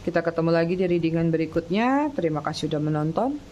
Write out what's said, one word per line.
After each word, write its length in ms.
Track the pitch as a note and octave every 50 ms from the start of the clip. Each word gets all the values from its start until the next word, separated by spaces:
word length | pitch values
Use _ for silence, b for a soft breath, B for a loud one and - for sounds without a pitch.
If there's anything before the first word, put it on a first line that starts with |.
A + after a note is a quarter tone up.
| -
Kita 160 | F3+ E3 F3
ketemu 300 | E3 F3 D#3+ - E3 E3
lagi 240 | E3 E3 E3+ E3+ F#3
di 80 | F3+ F#3+
readingan 480 | F3 F3 F3 E3+ E3 D#3+ E3 E3 E3
berikutnya. 800 | E3 D#3+ D#3+ D#3 D#3+ E3+ E3 - F3+ G#3 A#3 B3+ C4+ C#4+ D4 D4+
Terima 320 | C#4 - E3+ D#3+ D#3 D3 D3
kasih 240 | - D#3 - - D#3
sudah 160 | D#3 D3 D3+
menonton. 560 | D#3 D#3 D3+ D3+ D#3+ D#3+ F#3 A3 C4+ D4 D4 - -